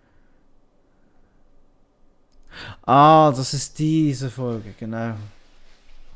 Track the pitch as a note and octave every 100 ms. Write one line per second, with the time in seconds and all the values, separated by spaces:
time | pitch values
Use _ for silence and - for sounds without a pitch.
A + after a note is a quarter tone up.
0 | _ _ _ _ _ _ _ _ _ _
1 | _ _ _ _ _ _ _ _ _ _
2 | _ _ _ _ - - - G#2 - C3
3 | D3 D#3+ D3+ C3 B2+ C#3 - - D#3 D#3+
4 | D3+ B2+ C3 A#2 B2 A#2 G#2 G2 A2+ A2+
5 | A#2 G#2+ G#2 - - - - - - -
6 | -